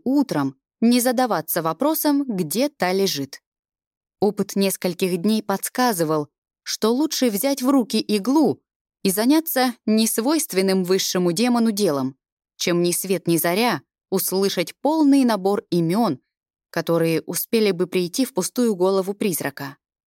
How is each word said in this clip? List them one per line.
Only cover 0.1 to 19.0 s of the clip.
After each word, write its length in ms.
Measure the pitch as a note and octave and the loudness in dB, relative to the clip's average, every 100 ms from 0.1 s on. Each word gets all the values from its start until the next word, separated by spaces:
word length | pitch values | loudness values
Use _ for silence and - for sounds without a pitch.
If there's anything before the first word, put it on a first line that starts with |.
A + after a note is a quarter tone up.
| C#4+ B3+ D#3 C3+ - _ _ | 0 0 0 -4 -6 _ _
не 160 | A3+ A#3+ | 2 4
задаваться 640 | A#3+ A#3+ B3+ F3+ - F3+ | 2 0 0 0 -2 -2
вопросом, 640 | D#3+ D#3+ C#4+ D#4 D4+ C#4+ | -2 0 0 0 0 0
где 440 | C4+ F#3+ D#3 F#3+ C#4+ | 0 -4 -4 -2 -4
та 240 | - F3+ | -2 -2
лежит. 500 | F#3+ G3 C#3+ C3+ - _ _ _ _ _ _ _ _ | 0 -2 -2 -8 -12 _ _ _ _ _ _ _ _
Опыт 340 | G3+ G3+ F#3+ | -2 0 -4
нескольких 640 | G3 G3 - F#3 F3 F#3 F3 | 0 -2 -2 -4 -2 -2 -2
дней 260 | G3 A3 | 0 -2
подсказывал, 840 | G#3+ G3 - - B3 F3+ D#3 D#3 D3 _ _ _ | -2 -6 -4 -2 0 0 0 0 -4 _ _ _
что 300 | - - A3 | -12 -4 0
лучше 380 | B3 D#4 - B3+ | 0 0 0 -2
взять 320 | G3 C4+ C#4 | 0 -2 -2
в 80 | B3 | 2
руки 280 | C#4 G#3 A3 | 2 2 -2
иглу 640 | - G#3 G3+ C#4+ B3 B2+ _ _ _ _ | 0 -2 0 2 2 0 _ _ _ _
и 80 | G3 | -2
заняться 640 | F#3 A#3 D#4 D#4+ C4 B3+ A#3 - | 0 4 2 2 0 0 -2 0
несвойственным 1000 | A3 A3 - A3+ D#4+ - F#3 F#3+ F#3+ | 2 2 0 0 0 0 0 2 0
высшему 480 | F3+ F#3+ - F#3 F3+ | 2 0 0 0 0
демону 400 | E3+ B3 A#3+ A3+ | 0 0 2 0
делом, 440 | G3+ G3 C#3 C3 - _ _ _ - | 2 0 0 -2 -6 _ _ _ -6
чем 260 | - F3 | -2 0
ни 100 | F3 | 0
свет 340 | E3+ F#3+ F3+ - | -2 -2 -4 0
ни 120 | E3 | 0
заря 440 | E3+ F#3 A#3+ D#3 - _ _ | 0 0 0 -2 -6 _ _
услышать 640 | F#3 - F#3 G3 F#3+ E3+ - | -4 -2 -2 0 -2 -4 -4
полный 480 | C#4 D#4+ C#4+ C#4 | -2 2 4 4
набор 400 | A#3+ G#3+ F#3+ G3+ - | 4 0 0 -2 0
имен, 500 | F3 E3 F#3+ A3+ B2+ _ _ _ _ _ | -2 0 0 0 -2 _ _ _ _ _
которые 520 | E3+ D#3+ E3 E3 D#3+ | -6 -2 0 2 0
успели 480 | - E3+ - A3+ G#3 | -4 -8 -2 0 2
бы 160 | F3 F3 | 0 -2
прийти 380 | F#3 F3 A3 | -2 -2 -2
в 80 | B3+ | -2
пустую 400 | - F3+ - A#3+ | -2 -4 0 0
голову 400 | F#3 F#3 G3 | 2 2 2